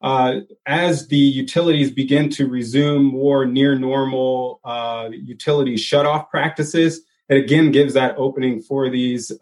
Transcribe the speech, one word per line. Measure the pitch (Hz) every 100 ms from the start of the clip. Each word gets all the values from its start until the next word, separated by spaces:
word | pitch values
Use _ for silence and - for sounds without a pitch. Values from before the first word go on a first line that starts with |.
uh, | 135 135 131 202 - _ 139
as | 156 175 151 -
the | 143
utilities | 139 131 131 170 170 151 139
begin | 123 131 143 143
to | - 135
resume | 123 117 135 147 143
more | 139 131 139 139 131
near | 127 139 135
normal, | 131 135 135 131 131 127 127 117
uh, | 120 120 117 113 110
utility | 113 135 113 - 147 131 110
shutoff | - 143 147 151 -
practices, | 147 151 - 151 170 165 160 - _ -
it | 139
again | 131 151 156
gives | 135 143
that | 135 127 139
opening | 135 135 127 113
for | - 139 131
these, | 127 127 123 113 113